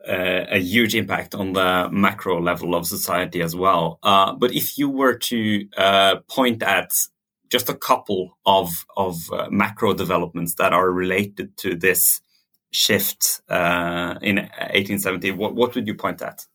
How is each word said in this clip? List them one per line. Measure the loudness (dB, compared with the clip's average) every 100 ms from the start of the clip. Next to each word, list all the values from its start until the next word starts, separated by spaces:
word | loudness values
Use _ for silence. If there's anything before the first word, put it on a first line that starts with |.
| -6
uh, | -2 0 0 0
a | 0
huge | 2 2 2
impact | 0 -2 -4 -4
on | -6 -2
the | 0 2 2 0
macro | 2 2 0 -2 0
level | 0 -2 -2
of | -2 -2
society | -4 -2 -2 -2 -2
as | -2 0
well. | 2 2 0 0
Uh, | 2 4 4
but | 2 0
if | 0 -4 -2
you | -2
were | 2 2
to, | 0 -2 -2 0 0 -2 0
uh, | 4 6 4 2 -2
point | 0 0 0
at | 0 0 0 -4 -4 _ _ _ -2
just | -2 -2
a |
couple | -4 0 0 0 -4 -4 _ 4
of, | 4 2 -6 -6 -4
of, | -2 -4 -8
uh, | -6 -2
macro | 0 0 0 0
developments | 0 0 0 -2 -6 -6
that | 0 2
are | 4 2
related | 0 0 0 -2 -6 -12 -8
to | -6
this | 0 2 2 2 0 _ _ _ _ _
shift, | -2 2 2 0 -2 -2 -2 -2
uh, | 0 2 2 0 -2 -4 -4
in | 0 0 -2 -8 -2
eighteen | 0 0 -2
seventy, | -2 -2 -2
what, | -2 -2
what | 0 0
would | -2 -6
you |
point | -4 -6 -6
at? | -10 -14 -20